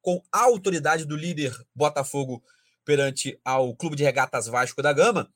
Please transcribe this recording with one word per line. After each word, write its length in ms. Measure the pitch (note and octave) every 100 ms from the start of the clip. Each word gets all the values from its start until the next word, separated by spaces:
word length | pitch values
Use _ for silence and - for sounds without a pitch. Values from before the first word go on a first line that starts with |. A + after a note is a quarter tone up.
com 220 | - F3+ _
a 120 | G3
autoridade 600 | B3 A3 G3 E3+ D3 D#3+
do 140 | D3+ D3+
líder 360 | E3+ D3+ C3+ - - B2
Botafogo 680 | D3 C#3+ C3+ C#3+ C3 A#2+ _ _ _ _ -
perante 520 | C#3+ C#3 C3 C#3 -
ao 320 | - C3 B2+ A#2+
Clube 220 | E3+ C#3+
de 80 | C#3+
Regatas 420 | C3 C3 B2+ A2+
Vasco 340 | B2 B2+ -
da 120 | C#3+
Gama 360 | C#3+ G#3 F#3+ G2+